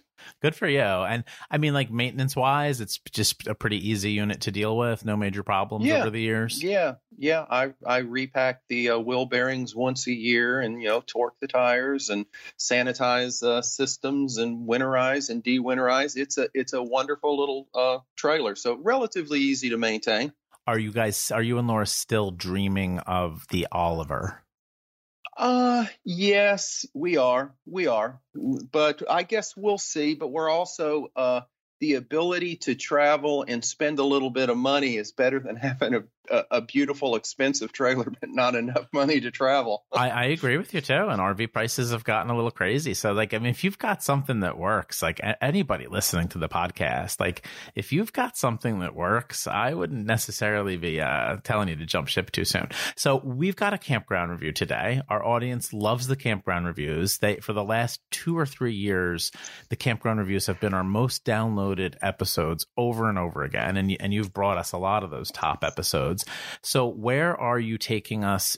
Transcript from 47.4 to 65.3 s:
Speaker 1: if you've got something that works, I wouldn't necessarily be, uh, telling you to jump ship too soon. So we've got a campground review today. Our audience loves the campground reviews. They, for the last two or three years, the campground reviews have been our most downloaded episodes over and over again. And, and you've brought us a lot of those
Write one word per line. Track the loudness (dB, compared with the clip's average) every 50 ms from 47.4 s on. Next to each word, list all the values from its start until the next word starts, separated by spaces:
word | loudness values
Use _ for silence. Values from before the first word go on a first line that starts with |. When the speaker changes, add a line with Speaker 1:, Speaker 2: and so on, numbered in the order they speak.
| -8 -16 -16 -16 -16 -12 -8
Speaker 1:
if | -8 -6 -2 0
you've | 0 0 0 -2
got | -2 -4 -2 -2 -2
something | -2 -2 0 0 -2 -2 -2 -2
that | -2 -4 -4
works, | -2 0 2 2 2 0 -2 -6 -8 -4 -2
I | -2 0 0 0 0
wouldn't | -2 -4 -4 -4 -2 0
necessarily | 0 0 0 0 -2 -4 -2 0 0 2 2 0 0 -2
be, | -2 -2 -2 0 0
uh, | 0 0 2 0 0 0 -2 -4 -2
telling | -2 0 0 0 0
you | -2 -4
to | -4
jump | -2 -2 -2 -2 0
ship | -2 -2 -2 -2
too | -2 -2 0
soon. | 0 0 0 -2 -2 -4 -6 -6 -6 -4
So | 0 2 2 2 2 0
we've | -2 -4 -2 0 0 0
got | 0 -2 -2 -2
a | -2
campground | -2 -2 -2 -2 0 0 -2 0 0 -2
review | -4 -4 -4 -4
today. | -2 -2 -2 -2 -2 -2 0 0 -2 -2 -2 -2
Our | -2 -2 0
audience | 0 0 0 0 -2 -4 -4 -6 -6 -4
loves | -2 0 2 2 0 0 -2
the | -2 0
campground | 0 0 -2 -2 0 -2 0 0 0 -2
reviews. | -2 -4 -4 -2 -2 0 0 0 0 2
They, | 2 0 0 0
for | -2 -4 -2
the | -2 0
last | 0 0 0 0 -2 -4 -8 _ _
two | -10 -6 -2 -2 0 0
or | -2
three | -2 -4 -2 -2 -2 -2
years, | -2 0 0 2 2 2 0 0 -2 -4 -6 -8 -10 -16 -16 -16 -18 -12 -8
the | -6 -2
campground | 0 0 0 0 0 0 0 2
reviews | 0 0 0 0 0
have | -2 -2 -2
been | 0 0 0
our | 0 0
most | 0 2 2 2 0 0 -2 -2
downloaded | 0 0 0 0 0 0 0 0 0 0 0 -2 -4 -4 -2 -2
episodes | -2 -2 -2 -2 -2 0 0 0 0 0 -4 -6 -6 _ -2
over | -2 0 0 0 0 0
and | 0 0
over | -2 -2 -2 -4 -4
again. | -2 -2 -2 0 0 0 0
And, | 2 0 0 0
and | -2 -2 0
you've | -2 -2 -2 -2
brought | 0 0 2 2 0
us | -2 -4 -4
a | -2
lot | 0 0 0 0 0
of | -2
those | -6 -8 -8 -8